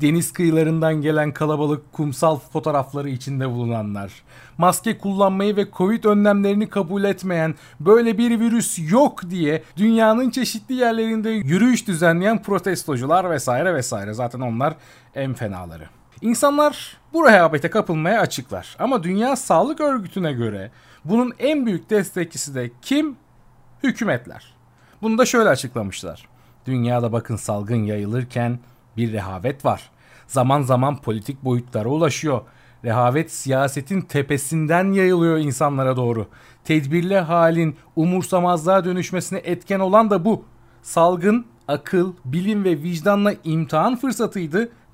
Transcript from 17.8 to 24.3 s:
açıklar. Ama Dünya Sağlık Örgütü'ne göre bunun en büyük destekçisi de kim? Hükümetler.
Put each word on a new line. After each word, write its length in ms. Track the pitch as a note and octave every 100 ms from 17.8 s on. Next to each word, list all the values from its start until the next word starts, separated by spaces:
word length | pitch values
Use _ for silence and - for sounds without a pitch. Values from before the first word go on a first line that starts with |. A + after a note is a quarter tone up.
| F#3+ D#3 D#3+ A3
açıklar. 560 | D#3+ - A#2+ F#2 - -
Ama 240 | A3 B3+
Dünya 340 | E3+ G3 B3 C4+
Sağlık 440 | - E3 A#3+ D#4
Örgütü'ne 520 | D4+ C4 F3 G3+ E3+
göre 380 | B2+ A#2 G2+ G2+ - _ -
bunun 280 | D3 A3+ B3 -
en 280 | C4 D4+ A#3
büyük 240 | E3+ -
destekçisi 640 | G#3+ F3+ F3+ E3+ - -
de 160 | C3 B2 -
kim? 340 | - C#4+ D#4 B3+ _ _ _ _ _ -
Hükümetler. 720 | C#4 - G#3+ B2 -